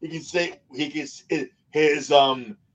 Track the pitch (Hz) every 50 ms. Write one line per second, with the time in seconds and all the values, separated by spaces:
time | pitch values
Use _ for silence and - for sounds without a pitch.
0 | - 151 160 160 - - 170 175 175 - - _ _ _ 131 127 151 135 147 156
1 | 135 - - - _ - 165 151 131 - _ _ _ _ - 151 156 151 147 143
2 | 135 131 147 139 139 135 131 127 120 107 101 _ _ _